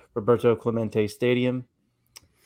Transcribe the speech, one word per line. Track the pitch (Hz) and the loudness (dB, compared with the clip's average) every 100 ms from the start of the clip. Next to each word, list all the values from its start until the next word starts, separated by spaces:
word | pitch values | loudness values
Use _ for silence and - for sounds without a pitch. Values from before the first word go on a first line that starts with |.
| _ 120 | _ -4
Roberto | 104 117 120 110 | 0 2 2 2
Clemente | 117 113 110 110 104 | 0 -4 -2 -2 -2
Stadium, | - 123 123 127 127 127 _ _ _ _ - _ _ | -2 0 0 0 -4 -8 _ _ _ _ -20 _ _